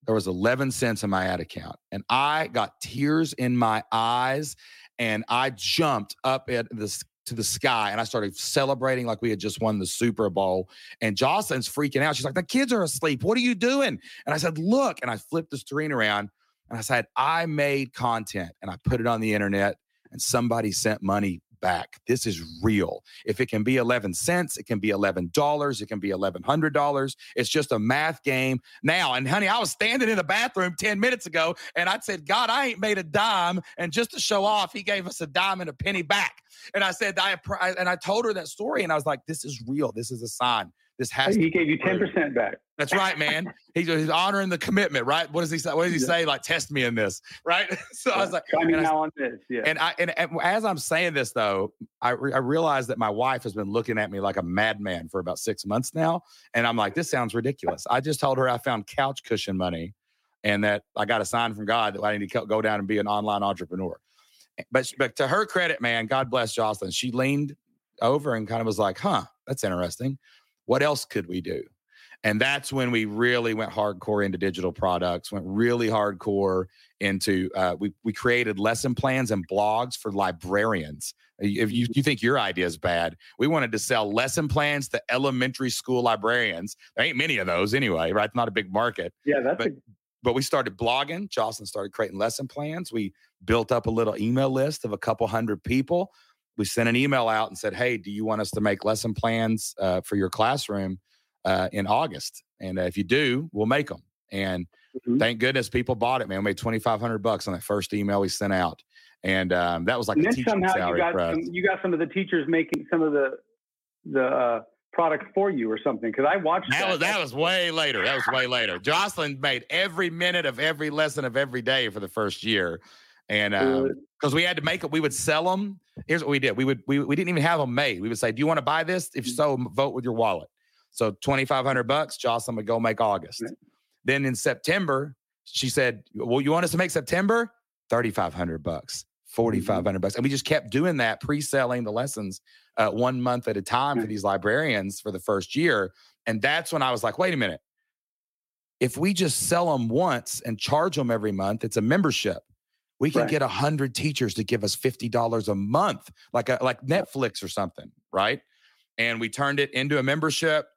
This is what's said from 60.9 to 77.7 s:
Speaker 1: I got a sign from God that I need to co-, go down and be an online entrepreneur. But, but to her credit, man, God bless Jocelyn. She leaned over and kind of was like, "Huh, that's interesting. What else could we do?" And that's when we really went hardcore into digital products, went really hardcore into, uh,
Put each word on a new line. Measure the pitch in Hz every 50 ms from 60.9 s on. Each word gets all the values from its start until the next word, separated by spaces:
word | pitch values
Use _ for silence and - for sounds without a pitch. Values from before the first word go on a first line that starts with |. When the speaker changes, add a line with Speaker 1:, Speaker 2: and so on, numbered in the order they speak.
| _
Speaker 1:
I | - 107
got | 104 117 110
a | 104
sign | - - 117 117 117 110
from | 101 107
God | 101 113 117 110 107 98
that | 98 104
I | 104 107 104
need | 101 92
to | - 120
co-, | 113
go | 104 107 110
down | 107 110 107 104
and | 101 98
be | 107 104
an | 101
online | 104 104 104 104 107 104 101 101
entrepreneur. | 101 98 90 92 82 90 87 95 87 - - _ _ _ _ _ _ _ _ - _ _ - - _ 117
But, | 131 127 - - -
but | 139 123 110
to | - 151 131
her | 151 196 214
credit, | 208 - 185 180 165 156 -
man, | 120 120 117 117 113
God | 110 135 131 135 123
bless | 113 127 117 110 -
Jocelyn. | - 113 107 107 101 - 92
She | 90 - - 127 117
leaned | 123 131 135 143 143 147 143 143 _ _ _ _ _ _ _ _ _ 113
over | 117 135 147 143 151 120
and | 113 110 98
kind | 113 117
of | 113
was | 113 107 98
like, | 110 98 92 -
"Huh, | - 202 180 110 - - _ _ _
that's | - 135 - -
interesting. | 101 92 87 90 87 87 - 123 135 135 135 _ _ _ _ _ _ _ _ _
What | - 117 135 143
else | 151 147 143 -
could | _ - 113 92 82
we | 90 92
do?" | 85 - - - - - _ _ _ _ _ - - - - - -
And | 110 104 107
that's | 127 135 139 143 135 -
when | 139 135 131 123
we | 120 113 110
really | 104 104 107 120 123 123 120 117 117 110
went | 107 110 - -
hardcore | 110 104 104 101 90 - - 107 104 101
into | 98 92
digital | 87 92 98 90 92 90 92 82
products, | - 110 95 90 87 90 90 87 87 - - -
went | 101 87
really | 92 92 101 117 120 120 120 117 110
hardcore | 113 110 104 104 101 92 - 107 101 98 98 95 92 92 92 - _ _ - _ _ _
into, | 104 101 98 95 - - 101 92 92 90 -
uh, | 95 92 90